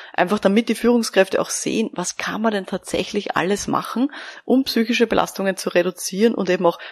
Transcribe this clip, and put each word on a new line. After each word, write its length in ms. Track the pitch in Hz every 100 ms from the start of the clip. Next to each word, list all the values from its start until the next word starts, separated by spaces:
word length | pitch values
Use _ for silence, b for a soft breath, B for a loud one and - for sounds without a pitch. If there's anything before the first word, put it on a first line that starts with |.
| B
Einfach 240 | - 180 208
damit 320 | 190 202 233
die 60 | 214
Führungskräfte 640 | 233 240 220 196 190 -
auch 80 | -
sehen, 400 | - - - 226
was 240 | - 180 -
kann 260 | - 185
man 80 | 220
denn 160 | 202 185
tatsächlich 680 | 185 - 220 208 208 - -
alles 320 | 175 202 -
machen, 440 | 135 - 226 277 B B B -
um 200 | 254 269
psychische 420 | 233 226 226 220
Belastungen 500 | 196 170 - 196 185
zu 120 | -
reduzieren 640 | 180 180 - - 190 233 -
und 120 | 185
eben 140 | 180 175
auch 100 | - B